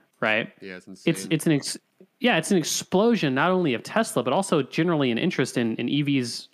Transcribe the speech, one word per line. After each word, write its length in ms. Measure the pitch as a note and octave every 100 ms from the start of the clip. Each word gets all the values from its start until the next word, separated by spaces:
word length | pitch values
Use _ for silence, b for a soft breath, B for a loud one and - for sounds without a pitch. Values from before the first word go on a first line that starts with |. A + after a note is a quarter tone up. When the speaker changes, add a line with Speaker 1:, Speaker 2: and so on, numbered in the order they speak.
| b -
Speaker 1:
right? 320 | A2+ G#2+ - -
Speaker 2:
Yeah, 160 | G2 F2+
it's 120 | F#2
Speaker 1:
It's, 180 | F#2+ -
Speaker 2:
insane. 220 | E3 -
Speaker 1:
it's 160 | D#3 -
an 60 |
ex-, 260 | C#3+ - - _ _ - -
yeah, 160 | A#3+ F3+
it's 140 | D#3+
an 80 | F#3+
explosion, 760 | D3+ - - F#3 A3+ G#3+ D3
not 160 | C3 E3
only 240 | F#3 E3
of 80 | A2+
Tesla, 400 | - G#3+ A3+ -
but 100 | A#2+
also 300 | D3+ F#3+ E3
generally 480 | C3+ - E3+ D#3+ C3+
an 80 | A2+
interest 380 | D#3+ - B2+ -
in, 200 | A2+ A2+
in 120 | A#2+
E 140 | C#3
Vs, 460 | C#3+ C#3 A#2+ - -